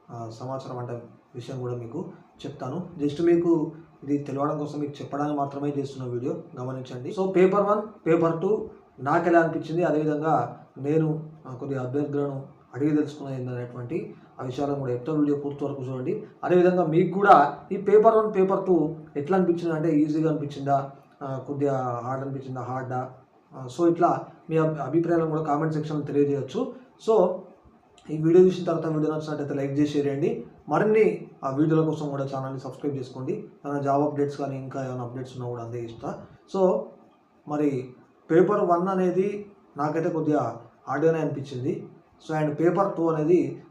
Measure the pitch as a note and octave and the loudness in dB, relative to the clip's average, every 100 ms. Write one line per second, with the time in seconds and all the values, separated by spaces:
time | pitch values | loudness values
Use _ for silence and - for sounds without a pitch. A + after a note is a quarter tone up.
0 | - A#2 A2+ A2+ B2+ C3+ C3 B2+ A#2+ A#2+ | -18 -14 -14 -12 -10 -10 -10 -10 -10 -10
1 | A#2 - _ B2+ A#2+ B2+ B2 A#2+ A2+ D3 | -14 -20 _ -16 -12 -10 -8 -8 -8 -10
2 | F#3+ - - - - - C3 D#3+ F3 - | -10 -14 -20 -16 -14 -10 -8 -8 -10 -4
3 | C#3+ D3 E3+ E3+ E3+ D#3+ D3+ - - _ | -4 2 2 4 4 2 0 -8 -20 _
4 | C#3 C#3+ C#3 C3+ D3 D#3 C#3+ D3 C#3+ C#3+ | -4 -4 -4 -4 -2 -2 -6 -6 -8 -8
5 | B2+ D3 D3 D3 C#3 C#3 C#3+ C#3 C3 C3 | -8 -6 -4 -2 -4 -4 -4 -4 -6 -8
6 | B2 A#2+ C#3 - - B2+ B2+ C3 B2+ B2 | -8 -6 -4 -6 -10 -10 -8 -8 -10 -12
7 | C3+ - F#3+ F3 F#3 G#3 G3 G#3+ - - | -8 -4 0 4 6 6 2 0 -2 -4
8 | E3 E3+ D#3+ D#3 G3 A3 - - - - | 2 4 4 2 0 -2 -4 -14 -20 -8
9 | C3 E3+ F3 E3+ D#3+ D#3 - E3 E3 D3+ | 0 2 4 4 4 0 -4 -2 0 0
10 | D3+ D3 D#3 C#3 A#2+ - - C3+ C#3 D#3+ | 0 0 0 0 0 -8 -18 -8 0 2
11 | D#3 D3+ - - C3+ B2+ C#3 C3 B2 C#3+ | 2 -2 -8 -16 -14 -10 -6 -4 -4 -2
12 | C#3+ C#3+ C#3+ C3+ - - _ B2 D3+ D3+ | -2 -2 -4 -6 -12 -20 _ -2 2 2
13 | C#3+ - C#3 C3 B2+ B2 A#2+ B2 A#2+ E3+ | 0 -6 -10 -8 -6 -8 -8 -10 -8 -8
14 | G#3+ - - - C3 C3+ C#3+ C#3 B2 A#2+ | -8 -14 -20 -12 -8 -4 -2 -2 -2 -4
15 | D#3 D3+ D3 C#3+ C#3+ C#3 C#3 C3+ B2+ C3 | -2 0 2 0 -4 -6 -6 -6 -8 -6
16 | C#3 G#3+ - - - F3+ F3 F3+ D#3+ D#3+ | -4 -6 -8 -8 2 6 6 4 4 4
17 | F3 F#3 G3+ D#3+ C#3+ - - G3 - G#3+ | 2 6 8 10 8 0 -8 -4 4 6
18 | A3 A3 G#3 F#3 F#3+ F3+ F#3 E3+ D3+ - | 8 6 4 2 2 2 4 4 2 -4
19 | - C#3+ C#3+ F#3+ F3 E3+ E3+ D#3+ E3 D3 | -10 -6 0 2 4 2 0 0 2 4
20 | D#3 D#3 D#3 D3 C#3+ - C#3 C#3 C#3 - | 4 2 0 0 -4 -6 0 0 0 -12
21 | - - C#3 C3 C#3+ C#3 C#3+ C3 B2 A#2+ | -20 -12 -8 -8 -6 -2 0 0 -2 -4
22 | A#2+ C3 C#3 C3+ - B2+ B2 C3 A#2+ B2+ | -4 -6 -6 -8 -8 -10 -6 -6 -6 -6
23 | B2+ - _ _ _ C#3 B2+ - E3+ E3+ | -6 -12 _ _ _ -16 -10 0 2 4
24 | E3+ - - - - D#3+ D#3 D3+ C3+ D#3+ | 2 2 -6 -16 -2 0 0 -2 -2 0
25 | E3 E3+ D#3+ D#3 D3+ D3 D#3+ D3+ - D3+ | 2 0 0 -2 0 0 0 -2 -4 -6
26 | C#3 C#3+ C#3+ C#3 B2+ G#3+ C4 - - - | 0 2 2 0 -4 -4 -6 -8 -20 -6
27 | - A3 - - - - _ _ _ _ | 2 4 4 0 -10 -20 _ _ _ _
28 | - D#3 D#3+ F3+ F#3 - E3+ D#3+ D#3+ D#3 | -8 -2 6 8 8 6 -2 -2 0 0
29 | D3+ D3+ D#3 D3 C#3+ C#3 C#3 C#3 D3 D3 | 0 -2 -4 -6 -4 -2 0 2 2 2
30 | C#3 C#3 F#3+ - - - - D#3+ G#3 A3 | 0 0 -2 -2 -8 -14 -2 2 4 6
31 | F#3+ C#3 - - C#3 C3+ D#3 D#3+ D#3 C#3+ | 4 2 -8 -8 -4 0 2 4 2 -2
32 | D3 C#3 C3+ C3+ C3 C3+ C3+ - C#3+ C3 | -4 -4 -4 -6 -8 -8 -12 -8 -6 -6
33 | A#2+ C3 C3 G#3+ - - C#3+ C#3+ C#3 C#3 | -8 -10 -8 -8 -10 -14 -6 -2 0 2
34 | D3 C#3 C#3+ - C#3 C3+ C3 C#3 C3 B2+ | 2 0 -2 -2 -6 -6 -8 -8 -8 -8
35 | A#2+ B2+ B2 B2 A#2+ A#2+ A#2 A#2+ A#2 A2+ | -8 -10 -12 -10 -8 -8 -8 -10 -10 -10
36 | D3 G3+ - - - F#3+ F#3 - - - | -10 -10 -14 -20 -6 2 4 2 -4 -14
37 | - _ _ _ - D3 D3 C3 B2+ - | -20 _ _ _ -6 -2 0 0 -6 -14
38 | - _ - D#3+ F#3 G#3 F#3 E3+ F#3+ F#3 | -20 _ 4 6 6 4 2 2 2 0
39 | F#3 F3+ G3+ G#3 - - _ C#3+ D3+ D#3+ | 0 0 -2 -4 -12 -20 _ -4 -2 -2
40 | E3+ D#3+ D3+ D3 A#2 - - _ - C#3+ | -2 -2 0 0 -2 -6 -16 _ -8 0
41 | D#3+ D#3+ D3 C#3 C3+ B2 C#3 - - - | 2 2 -2 -4 -8 -6 -4 -4 -8 -18
42 | _ _ - D#3 D3+ D3 E3+ F3 G3 - | _ _ -6 -2 -2 2 2 2 0 0
43 | E3 D#3 D3+ F3 C3+ - - | 0 2 4 4 2 -6 -16